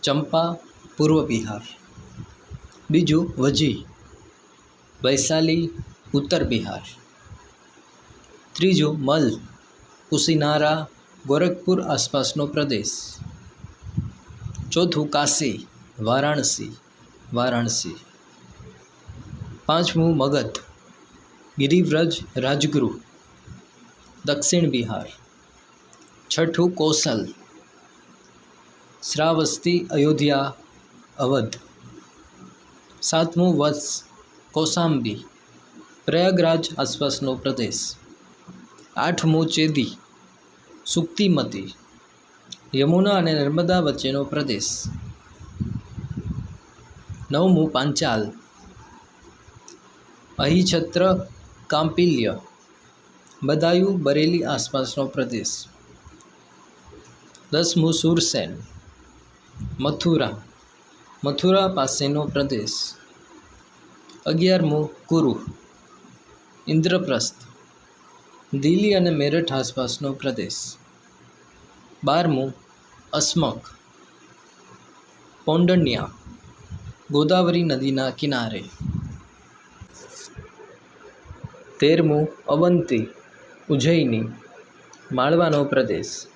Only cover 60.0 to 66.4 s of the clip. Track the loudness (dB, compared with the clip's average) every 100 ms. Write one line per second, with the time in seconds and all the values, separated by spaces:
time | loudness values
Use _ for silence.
60 | 2 2 2 -4 -14 -20 _ _ _ -20
61 | -20 -6 -4 0 2 4 2 0 -2 0
62 | 0 0 -2 -2 -2 -2 -4 -6 -8 -10
63 | -20 -20 -20 -20 -20 -20 _ -20 -20 -20
64 | -20 -12 -4 2 4 4 2 0 -2 -6
65 | 0 2 2 0 -6 -14 -20 -20 -20 -20
66 | -20 -20 _ -20